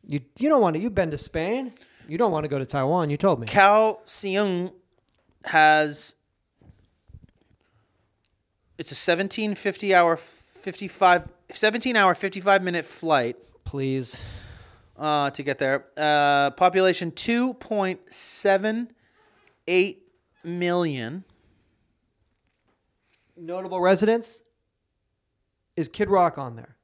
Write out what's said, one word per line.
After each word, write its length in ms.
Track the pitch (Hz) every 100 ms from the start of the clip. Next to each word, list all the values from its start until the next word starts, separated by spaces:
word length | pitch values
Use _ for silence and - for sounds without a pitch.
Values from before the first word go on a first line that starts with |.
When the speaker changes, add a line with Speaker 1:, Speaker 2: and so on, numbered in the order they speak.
Speaker 1:
You, 160 | - 143 - -
you 100 | 285
don't 120 | 294
wanna, 180 | 190 156
you've 140 | 226 196
been 160 | 170
to 60 | 147
Spain. 560 | - 160 170 247 254 - _ _ -
You 100 | 160
don't 140 | 233
wanna 160 | 156 151
go 120 | 143
to 60 | 131
Taiwan. 440 | 143 135 180 156
You 80 | 147
told 220 | 196 139
me. 80 | 113
Speaker 2:
Kaohsiung 1300 | 208 196 208 220 - - - 202 190 202 180 180 - _ _ _ _ _ _ -
has, 720 | 160 156 151 151 147 - - _ _ _ _ - _ _ _ _ - - _ _ _ _ _ _ _ _ _ _ _ _ _ _ -
it's 140 | 156
a 40 | -
seventeen 600 | - 170 196 - 214 196
fifty 400 | 202 196 202 185
hour, 220 | 170 165
fifty-five, 1120 | - - - - - - 196 - 185 175 - _ _
seventeen 440 | - 214 226 240 233
hour, 180 | 190
fifty-five 480 | 170 196 190 190 196
minute 220 | 185 175 -
flight. 500 | - 165 143 120 120 _ _
Speaker 1:
Please. 580 | - 139 135 131 123 - - - - - - _ _ -
Speaker 2:
Uh, 340 | 151 151 139
to 100 | 139
get 160 | 139 135
there. 280 | 135 135 - -
Uh, 540 | 151 147 143 143 143
population 600 | 143 180 185 185 175 170
two 440 | - - 233 254 -
point 440 | - 214 190 185 _
seven 800 | - - - 202 196 214 226 240 _ _ _ _ _ _ _ -
eight 360 | 180 196 180 _ _ _ _
million. 800 | 170 175 175 175 170 135 117 170 - _ _ _ _ _ _ _ _ _ _ _ _ _ _ _ _ _ _ _ _ -
Speaker 1:
Notable 460 | 165 180 185 180
residents? 640 | 180 190 214 233 233 - _ _ _ _ _ _ _ _ _ _ _ _ _ -
Is 120 | 156
Kid 200 | - 196
Rock 260 | 196 170 -
on 180 | 127 117
there? 200 | 120 _